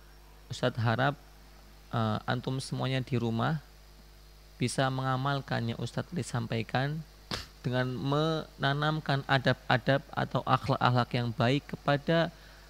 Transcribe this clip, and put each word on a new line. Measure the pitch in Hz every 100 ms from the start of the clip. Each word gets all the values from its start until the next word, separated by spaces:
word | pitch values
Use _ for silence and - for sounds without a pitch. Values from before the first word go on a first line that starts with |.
| - - - - -
Ustadz | - 127 120
harap, | 113 113 135 143 - - - - - - -
eh, | 117 110 107 -
antum | 127 131 131
semuanya | - 131 127 131
di | 123 120
rumah | 117 113 127 160 - - - - - - - - -
bisa | - 123 - 131
mengamalkan | 131 131 131 135 139 - 120 117
yang | 117
Ustadz | 120 - -
tadi | 175
sampaikan | 120 123 113 113 110 127 139 160 151 - - - - - 131
dengan | 127 127
menanamkan | 123 135 143 160 156 - - 139 143 151 156 - 139 -
adab-adab | 139 131 123 - 127 135 139 -
atau | - 131 131 -
akhlak-akhlak | 131 - 202 123 123 120
yang | 127 120
baik | 113 117 143 -
kepada | - - 143 143 165 165 - - -